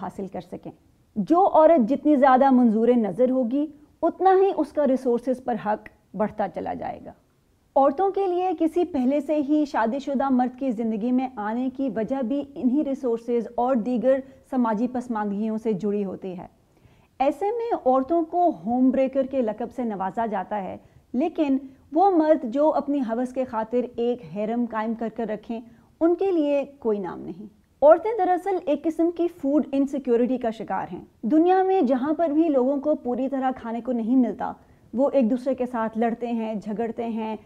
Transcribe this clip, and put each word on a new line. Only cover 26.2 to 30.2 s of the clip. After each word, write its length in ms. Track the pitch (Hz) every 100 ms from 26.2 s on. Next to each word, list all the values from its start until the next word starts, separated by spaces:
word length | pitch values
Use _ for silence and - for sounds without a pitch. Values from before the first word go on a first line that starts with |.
| 392
لیے 340 | 339 285 285 277 -
کوئی 200 | 226 202
نام 200 | 175 165
نہیں۔ 280 | 160 165 214 _ _ -
عورتیں 300 | 294 339 427 466
دراصل 400 | 359 359 392 370 -
ایک 180 | 294
قسم 280 | 330 320 339
کی 160 | 339 339 -
فوڈ 260 | 269 302 -
انسیکیورٹی 640 | 277 277 285 254 233